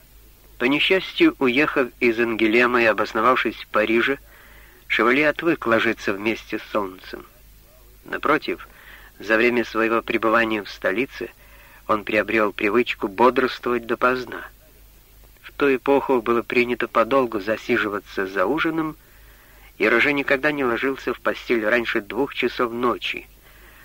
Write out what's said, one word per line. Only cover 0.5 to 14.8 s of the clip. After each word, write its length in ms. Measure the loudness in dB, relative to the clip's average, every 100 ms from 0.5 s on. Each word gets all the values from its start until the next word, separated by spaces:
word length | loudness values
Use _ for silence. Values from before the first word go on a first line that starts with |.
| -4
По 60 |
несчастью, 720 | -2 0 2 0 -2 2 2 4
уехав 500 | 0 2 0 0 -2 0
из 180 | 0 2
Ангелема 640 | 0 2 2 4 4 4
и 40 | 4
обосновавшись 680 | 2 -2 2 2 2 0 -6
в 100 | -4
Париже, 500 | 0 2 2 2 -2 -8 -20 -20 -20 -20 -20 -6
Шевалье 400 | 0 2 4 2
отвык 380 | 0 -2 -2 2
ложиться 460 | 2 2 -2 -4
вместе 460 | -2 -2 -4 -6 -10
с 40 | -6
солнцем. 540 | -6 -6 -10 -16 -16 -16 -20 -20 -20 -20 -20 -20 -20
Напротив, 600 | -10 -4 0 0 -2 -8 -10 -20 -20 -20 -20 -16
за 180 | 0 2
время 280 | 4 2
своего 360 | 0 0 0 0
пребывания 600 | 0 -2 2 2 2 -2
в 80 | -4
столице 600 | -4 -2 -2 -4 -6 -12 -12 -20 -20 -20 -16 -4
он 160 | -2
приобрёл 480 | 0 0 2 2 0
привычку 560 | 0 0 2 0 -4 -6
бодрствовать 800 | 2 4 4 -2 -2 -4 -4 -4
допоздна. 600 | -2 0 0 -6 -14 -16 -20 -20 -20